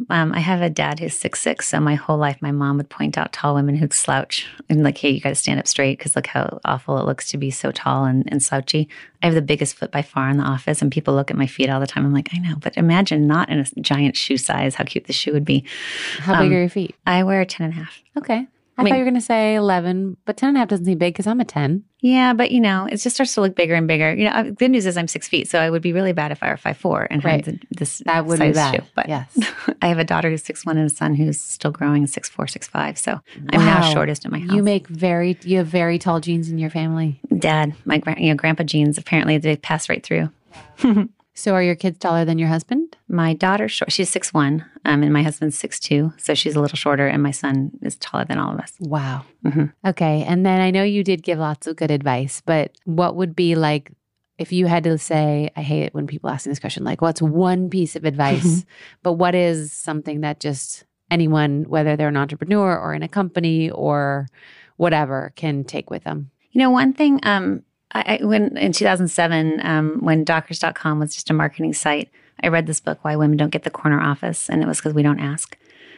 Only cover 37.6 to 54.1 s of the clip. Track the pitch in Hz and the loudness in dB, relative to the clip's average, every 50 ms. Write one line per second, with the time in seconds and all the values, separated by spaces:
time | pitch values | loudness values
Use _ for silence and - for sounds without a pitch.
37.6 | 151 147 151 - - - 151 151 - 160 156 - 165 160 151 143 - 160 160 - | 2 0 -2 -6 -4 -2 -2 0 0 -2 -2 0 2 2 2 2 2 0 0 0
38.6 | 165 147 - 151 147 151 147 - 160 - 175 156 - - 156 151 156 156 151 151 | 0 0 2 2 4 2 2 0 -2 0 0 2 2 4 2 2 2 0 -2 -2
39.6 | - - 160 160 - - 165 - - - 165 165 160 156 - _ _ _ - - | -2 -4 -4 -2 -2 -4 -4 -4 -4 -2 -2 0 0 -2 -6 _ _ _ -20 -20
40.6 | - - - - - 254 208 208 190 - _ _ _ _ - - - 214 190 185 | -20 -20 -6 0 2 4 4 4 2 0 _ _ _ _ -14 -6 0 2 2 4
41.6 | 180 175 175 165 - 185 175 - - 180 165 170 165 160 165 165 165 160 160 165 | 4 2 2 0 0 -4 -2 -2 0 0 2 2 2 2 2 2 2 2 2 0
42.6 | - - 247 285 330 320 - _ _ - 175 175 165 165 160 156 - 185 190 208 | 0 -2 -2 -2 -2 -4 -6 _ _ -4 0 0 2 2 2 2 2 2 2 2
43.6 | 214 220 - - - - 220 - 185 175 - 185 - - - 160 143 139 147 160 | 0 -2 -4 -4 -4 -2 0 0 0 0 -2 -4 -4 -2 0 2 2 2 2 -2
44.6 | - - - - - 160 147 143 147 147 147 147 156 151 147 - 156 151 135 - | -4 -8 -12 -6 -2 0 2 4 4 4 4 4 2 2 0 -2 -4 -4 -4 -4
45.6 | - 143 - - - - 151 143 151 160 - - - - 151 143 - 156 147 147 | -8 -8 -8 -8 -4 0 0 2 0 0 -4 -4 -4 -2 -2 0 0 0 0 0
46.6 | 147 147 - - - 147 143 139 143 139 - 147 143 143 139 - - 139 135 135 | 0 0 -2 -2 0 0 2 2 2 2 2 2 0 0 -2 -2 -2 0 0 0
47.6 | 135 143 - - - - - - - - - - - - - - - 50 - - | 0 -2 -6 -8 -10 -10 -8 -10 -10 -6 -4 -4 -4 -2 -4 -4 -4 -4 -6 -8
48.6 | - - - - 180 147 151 151 135 131 131 135 131 _ _ _ - - 139 156 | -10 -12 -14 -12 -8 -6 -4 -4 -4 -4 -6 -8 -10 _ _ _ -4 -2 0 0
49.6 | 147 147 - _ - 196 175 - 175 156 151 156 143 - 175 180 185 190 185 185 | 0 -2 -4 _ -4 -4 -2 0 0 2 2 0 0 0 0 2 2 2 2 2
50.6 | 185 185 185 190 196 208 202 208 185 190 185 165 - - 170 156 160 151 151 - | 2 2 2 2 2 0 0 0 0 0 0 -2 0 -2 -2 -2 -2 -4 -4 -6
51.6 | - 165 160 - 165 151 147 139 139 143 127 123 135 139 - - - - - 156 | -6 -8 -6 -2 0 0 0 0 2 0 0 0 -2 -4 -6 -8 -2 0 0 0
52.6 | 143 - _ _ - 180 160 165 180 175 - 175 185 170 160 - 180 170 170 160 | 0 -2 _ _ -8 -4 0 0 0 0 0 -2 -4 -2 0 0 2 2 2 2
53.6 | 160 151 151 147 143 - - _ _ _ | 2 2 0 -2 -4 -8 -20 _ _ _